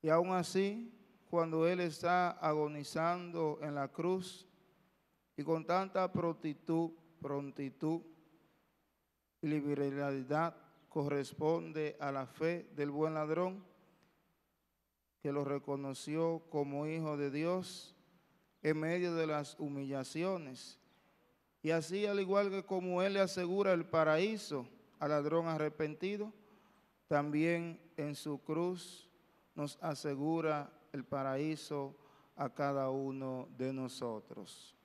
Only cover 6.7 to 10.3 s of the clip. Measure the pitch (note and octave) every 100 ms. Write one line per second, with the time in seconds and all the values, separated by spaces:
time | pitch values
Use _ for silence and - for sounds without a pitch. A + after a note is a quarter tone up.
6.7 | E3 E3 E3 - - C#3 C#3+ C#3 C3+ C#3
7.7 | C3 D#3 E3 - - _ _ _ _ _
8.7 | _ _ _ _ _ _ _ D3+ D3+ C#3+
9.7 | C#3+ C#3 C#3 C#3+ C#3 B2+